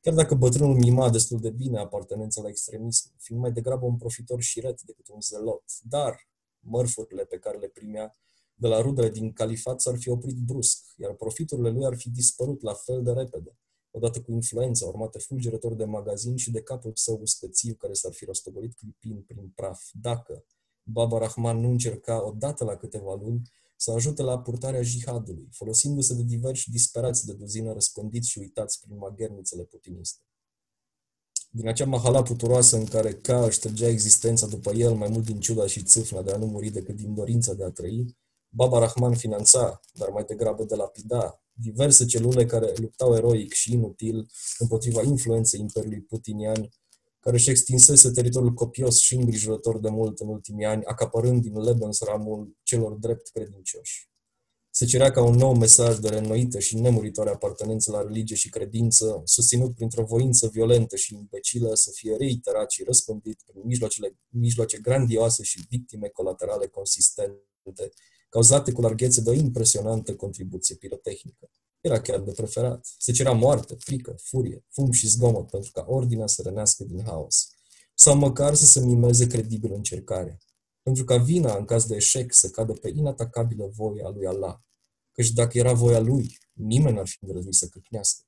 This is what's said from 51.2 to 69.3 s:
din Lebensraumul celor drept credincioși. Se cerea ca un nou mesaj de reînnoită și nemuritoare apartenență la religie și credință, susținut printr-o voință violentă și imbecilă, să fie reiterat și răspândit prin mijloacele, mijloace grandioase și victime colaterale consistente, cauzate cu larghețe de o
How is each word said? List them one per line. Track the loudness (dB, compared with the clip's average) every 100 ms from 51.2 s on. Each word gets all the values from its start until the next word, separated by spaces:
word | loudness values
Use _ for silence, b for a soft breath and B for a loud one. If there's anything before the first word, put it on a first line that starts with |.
| 4 2
din | 2 0
Lebensraumul | 2 2 0 -2 -2 -4 -4 -8 -10 _
celor | -2 0 -2
drept | -4 -4 -6 -6
credincioși. | -12 -12 -12 -14 -12 -14 -14 _ _ _ _ _ _ _
Se | -2
cerea | 2 4 6
ca | 6
un | 6
nou | 6 6
mesaj | 6 8 8 8 2
de | 0
reînnoită | -2 0 0 0 -2
și | -2 2
nemuritoare | 4 4 0 -4 -2
apartenență | -2 -4 -4 -4 -2 -2
la | -2
religie | -4 -6 -4
și | -4 -4
credință, | -6 -6 0 2 4 2 -2
susținut | 0 4 4 4 0
printr-o | -2 -4 -2
voință | 0 2 4 4 2
violentă | 0 4 4 4
și | -2 -6
imbecilă, | -8 -14 -8 -6 -2 0
să | 2 0
fie | -2 -4
reiterat | -2 -2 -2 -2 -4 -2
și | -4
răspândit | 2 0 0 -10 -10 -14
prin | _ -12
mijloacele, | -4 -2 -2 -4 -8 _ _
mijloace | -2 0 0 -2 -2
grandioase | 0 2 2 2 2 0
și | -4 -8 -6
victime | -8 -8 -12 -10
colaterale | -6 -6 -4 -6 -4 -6
consistente, | -6 -4 2 2 2 -6 -6 _ _ -18 -12 -12 _ b b b
cauzate | 6 8 6 2
cu | 0
larghețe | 0 2 2 2
de |
o | 4